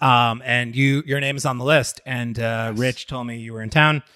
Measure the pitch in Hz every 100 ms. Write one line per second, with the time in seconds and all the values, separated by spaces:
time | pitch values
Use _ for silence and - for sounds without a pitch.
0 | 135 120 120 117 131 123 120 123 139 139
1 | 156 139 139 139 143 123 135 151 120 -
2 | 135 123 120 113 113 113 113 107 127 123
3 | - 131 120 117 113 113 110 156 151 147
4 | -